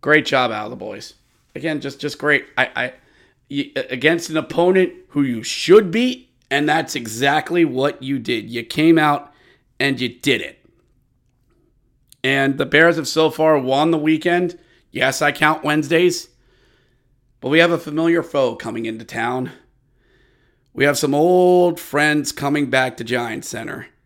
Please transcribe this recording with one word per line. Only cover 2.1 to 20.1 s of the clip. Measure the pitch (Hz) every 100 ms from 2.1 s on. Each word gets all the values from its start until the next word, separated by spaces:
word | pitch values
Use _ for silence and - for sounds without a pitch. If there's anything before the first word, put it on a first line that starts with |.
| -
great. | 151 143 - -
I, | 127 -
I, | 123 - _ _ _ _ _
y-, | 139 135 139 127
against | 127 165 170 170
an | 156
opponent | 151 - 175 185 180 - _
who | 147
you | 139 117
should | - - - 202 196
beat, | 196 254 254 _ _ _
and | 139 151
that's | 156 156
exactly | 139 117 110 139 147 - 175
what | 160 127 139 -
you | 135 139
did. | 117 117 110
You | 117
came | 117 - 156 165
out | 151 143 - _ _ _ _ _
and | 139 131
you | 127
did | 120 139 120
it. | 73 - _ _ _ _ _ _ _ _ _ _ _ _ _ _ _ _
And | 131 139 139 135
the | 139
Bears | 147 165 160
have | 139
so | 156 156
far | 151 160 151
won | 127 135 156
the | 165
weekend. | 151 156 175 175 180 - _ _ _
Yes, | - 131 135
I | 147
count | - 151 156
Wednesdays. | 147 151 143 165 180 175 - _ _ _ _ _ _ _ _ _ _ _
But | 131
we | 156
have | 170
a | 170
familiar | - 151 165 170
foe | - 147 127
coming | 113 117 113
into | 113 113
town. | 107 117 117 127 127 - _ _ _ _ _